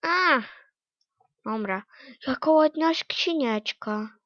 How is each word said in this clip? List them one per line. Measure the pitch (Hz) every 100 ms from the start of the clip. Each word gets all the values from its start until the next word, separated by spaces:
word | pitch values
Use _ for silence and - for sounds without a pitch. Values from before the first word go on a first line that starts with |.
A! | 330 359 359 277 208 - _ _ _ _ _ _ _ _ -
Dobra. | 220 208 190 - - - 247 -
Jaka | 262 311
ładna | 311 311 311 320
skrzyneczka. | 320 - - - 330 247 214 214 - - 214 214 _